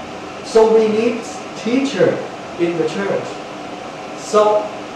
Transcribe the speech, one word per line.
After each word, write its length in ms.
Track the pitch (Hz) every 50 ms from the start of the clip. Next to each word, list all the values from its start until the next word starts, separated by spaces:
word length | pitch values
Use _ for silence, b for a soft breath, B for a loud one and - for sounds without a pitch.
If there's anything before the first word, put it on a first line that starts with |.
| - - - - - - - - -
So 300 | - - 226 220 226 220
we 140 | 220 220 214
need 340 | 208 220 233 247 - - - - - - - - - -
teacher 600 | - 214 247 269 277 277 - 190 170 - - - - - - - - - - -
in 160 | 175 170 165 160
the 100 | 156 156
church. 380 | - 196 196 190 - - - - - - - - - - - - - - - - - - - - - -
So 440 | - - - 208 208 208 214 214 208 - - - - - -